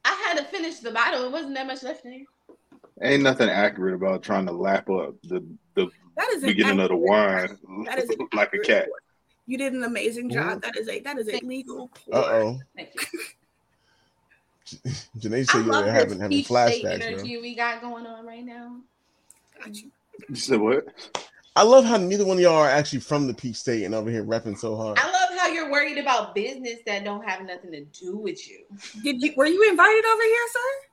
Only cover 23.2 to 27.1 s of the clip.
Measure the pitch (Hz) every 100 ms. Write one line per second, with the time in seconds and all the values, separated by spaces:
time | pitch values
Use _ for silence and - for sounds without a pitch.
23.2 | 135 113 127 110 - 117 95 110 107 117
24.2 | 104 117 117 101 117 107 110 107 302 370
25.2 | 359 359 349 330 302 285 302 285 277 240
26.2 | 202 202 226 262 247 233 226 202 202